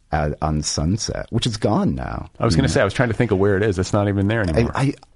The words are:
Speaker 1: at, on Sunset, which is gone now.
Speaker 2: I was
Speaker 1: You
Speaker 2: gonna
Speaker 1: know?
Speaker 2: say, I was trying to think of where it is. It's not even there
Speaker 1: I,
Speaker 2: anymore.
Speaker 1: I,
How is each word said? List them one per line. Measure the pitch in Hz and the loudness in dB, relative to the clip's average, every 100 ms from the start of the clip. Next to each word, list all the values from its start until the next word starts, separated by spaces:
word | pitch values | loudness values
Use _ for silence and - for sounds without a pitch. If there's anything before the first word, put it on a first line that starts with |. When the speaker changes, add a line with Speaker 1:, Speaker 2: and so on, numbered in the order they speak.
| - | -6
Speaker 1:
at, | 76 76 71 | -2 -2 -2
on | 78 76 | -2 -2
Sunset, | 73 - 80 107 - - - | -2 -2 0 -2 -4 -8 -4
which | 117 127 | -2 -2
is | 104 | -2
gone | 110 143 202 | 0 2 0
now. | 65 62 - - - | -2 -6 -8 -10 -2
Speaker 2:
I | |
was | - | 0
Speaker 1:
You | 80 | 2
Speaker 2:
gonna | 135 | 2
Speaker 1:
know? | |
Speaker 2:
say, | 135 | 2
I | |
was | 101 | 2
trying | - 120 | 2 0
to | |
think | 104 120 | 0 0
of | 95 | 2
where | 98 95 | 2 2
it | |
is. | 110 90 | 2 0
It's | 90 | 0
not | 107 101 | 0 2
even | 101 98 | 2 0
there | 113 | 0
Speaker 1:
I, | 92 | 0
Speaker 2:
anymore. | 80 117 | 0 0
Speaker 1:
I, | - 135 - - | 0 -2 -2 -10